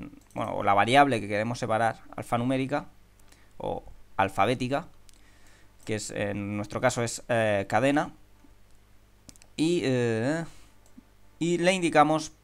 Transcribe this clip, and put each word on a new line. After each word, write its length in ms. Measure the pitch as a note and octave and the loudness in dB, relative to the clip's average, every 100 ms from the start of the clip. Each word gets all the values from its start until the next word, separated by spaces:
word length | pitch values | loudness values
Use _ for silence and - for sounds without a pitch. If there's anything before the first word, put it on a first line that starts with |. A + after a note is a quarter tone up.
| - - - | -18 -18 -14
bueno, 220 | B2 A2 F#2 | -8 -6 -2
o 60 | |
la 100 | G2+ | 2
variable 480 | G2+ G#2+ C3+ C#3+ A#2 | 4 6 6 6 4
que 80 | G2+ | -2
queremos 280 | G#2 A2+ A#2+ | -2 -2 -4
separar, 440 | A#2 A2 A2+ - - - | -2 0 0 -2 -12 -12
alfanumérica 720 | - A#2+ B2 C3 C3 D3 F3+ - - - - - - - | -4 -2 0 -2 -2 -6 -8 -18 -20 -20 -20 -20 -20 -10
o 300 | - - - - - - | -8 -8 -12 -20 -8 -2
alfabética, 720 | G2 - G2+ B2 B2 C#3 F3 - - - - - - - - - - | -2 2 0 0 -2 -4 -6 -18 -20 -20 -20 -20 -20 -20 -20 -16 -8
que 100 | G#2+ | -6
es, 160 | - | -6
en 460 | G#2 G#2 G#2 G2+ G#2 | -6 -4 -4 -6 -6
nuestro 240 | G#2 A2+ | -6 -2
caso 200 | B2+ A#2+ | -2 0
es, 220 | A#2 - - | -4 -4 -2
eh, 360 | A#2+ A2 G2+ G2 | 0 2 0 0
cadena, 420 | A2 C3+ C#3+ F#3 - - - - - - - - - - - - - - - | 2 2 2 -2 -8 -20 -20 -20 -20 -20 -20 -20 -20 -20 -20 -20 -20 -12 -2
y, 280 | D#3 F3 C3 | 0 2 0
eh, 580 | B2+ A#2+ A2+ A#2+ D#3+ D#3+ - - - - - - - - - | 0 0 0 -2 -4 -6 -14 -20 -20 -20 -20 -20 -20 -16 -4
y 200 | E3 E3+ | -2 2
le 120 | F3 | 2
indicamos 640 | F#3+ E3 D3+ D3 D#3 - - | 2 4 6 6 4 -2 -14